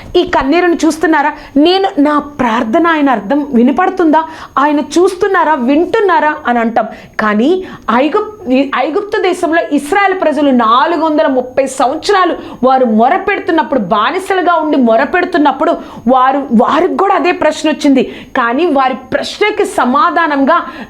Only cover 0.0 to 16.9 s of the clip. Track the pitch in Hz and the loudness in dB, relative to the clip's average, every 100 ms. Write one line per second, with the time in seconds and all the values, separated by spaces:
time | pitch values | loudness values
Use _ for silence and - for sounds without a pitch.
0 | - 359 339 330 269 339 359 320 311 302 | -2 -2 0 0 0 2 2 2 0 0
1 | 359 311 285 285 - 277 320 381 381 - | 0 2 0 -4 -4 2 2 2 0 0
2 | 285 294 285 - 247 220 226 330 339 320 | 0 0 -4 -4 -2 0 0 2 2 2
3 | 277 233 196 294 285 247 247 269 381 370 | 2 0 -2 -2 0 2 2 2 0 0
4 | 330 311 320 - - - 294 294 294 330 | 2 2 0 -10 -8 -2 0 0 0 2
5 | 381 370 403 381 302 311 240 294 339 453 | 2 0 0 0 0 0 2 0 2 0
6 | 403 330 302 302 - 240 226 226 220 - | 2 2 0 -2 -2 0 0 -2 -4 -8
7 | - - 214 208 262 370 - - - 226 | -12 -4 -2 2 2 0 -4 -8 -2 0
8 | 294 415 427 - 294 254 277 240 285 311 | 0 -2 -4 -8 0 0 0 -2 -2 -4
9 | 415 427 381 - 330 330 330 285 - 392 | -4 -2 -2 -2 0 0 0 -2 0 0
10 | 392 381 311 285 285 247 220 240 311 339 | 0 0 0 2 2 2 2 2 2 0
11 | 320 302 311 254 254 - 269 - 247 311 | 0 0 0 -2 -2 -2 -2 -2 -2 -2
12 | - 392 359 277 - - 254 262 247 214 | 0 0 0 -2 -10 -2 0 2 2 2
13 | 247 381 392 381 - 320 226 269 180 214 | 2 2 -2 -2 0 -2 0 -2 0 0
14 | 233 359 370 381 349 330 311 294 233 226 | 0 -2 -2 0 0 0 0 2 2 2
15 | 277 - 359 330 294 262 320 - - - | 2 -2 0 2 0 2 -2 -2 -8 -6
16 | 226 254 254 277 254 226 - 294 349 | 0 2 2 0 0 2 2 2 0